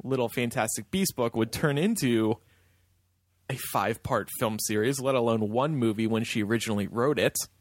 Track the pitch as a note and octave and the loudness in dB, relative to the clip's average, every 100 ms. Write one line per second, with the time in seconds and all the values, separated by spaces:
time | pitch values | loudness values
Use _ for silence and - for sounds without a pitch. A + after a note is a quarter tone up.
0 | B2+ C3 A#2 - A#2+ B2 G#2+ - G#2+ F#3 | -4 -2 -2 -2 -2 0 -2 -2 -4 -2
1 | F#3+ - A#2 A#2 A2+ - D#3+ C#3+ F#3+ A#3 | -2 0 0 2 0 0 0 2 0 2
2 | C3+ A2+ A2 A2 _ _ _ _ _ _ | 2 4 4 0 _ _ _ _ _ _
3 | _ _ _ _ - B2+ - B2 G2+ A2+ | _ _ _ _ -10 -8 -4 0 0 -2
4 | - A#2+ F#2+ - A2+ G#2+ - G#2+ A#2 C3+ | -2 -2 -2 -4 -2 -2 -2 0 0 0
5 | C3 C3+ A#2 A2+ G#2+ A2+ D3 D3 A2+ G#2+ | 0 2 2 2 0 0 0 2 0 2
6 | A2 A2 A2+ A#2 G#2 A2+ A2+ G#2 G2 A2+ | 0 0 -2 -2 0 0 0 -2 -2 0
7 | C3 C#3+ A#2 - - _ | 0 2 2 0 -6 _